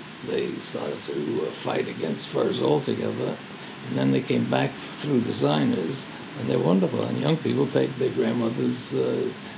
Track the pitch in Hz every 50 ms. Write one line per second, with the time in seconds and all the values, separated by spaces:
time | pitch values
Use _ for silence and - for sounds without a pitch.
0 | - - - - - 62 - 65 - - 64 - - - - - - 71 71 -
1 | - 73 69 71 73 73 62 64 - - - - - - 60 60 - - - -
2 | - - 71 - - - - 65 58 - - - - - - 147 - - 113 110
3 | 110 53 - - 151 - - - - - - - - - - - - 127 127 131
4 | 135 135 135 131 131 - 123 120 117 120 135 131 139 139 - - - - - -
5 | - 147 139 120 113 - 110 117 139 143 151 151 139 - - - - - 135 -
6 | - - - - - - - 143 123 131 131 131 - 160 185 190 185 147 120 110
7 | 113 123 120 123 131 151 165 156 - 117 120 131 139 - - 135 131 135 - -
8 | 131 120 - 135 117 113 120 120 113 117 123 135 127 123 120 - - - 139 131
9 | 127 123 127 127 - - 127 - - - -